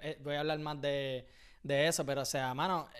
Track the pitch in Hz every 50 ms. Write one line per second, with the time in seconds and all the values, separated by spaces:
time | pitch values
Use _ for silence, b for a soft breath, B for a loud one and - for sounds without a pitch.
0 | 147 156 156 - 135 147 147 147 151 156 156 151 156 151 147 143 139 143 143 139
1 | 139 135 131 123 - B B B B B B B B 143 139 139 151 170 165 -
2 | 143 135 135 139 131 - - 139 131 127 127 139 165 190 185 165 147 - -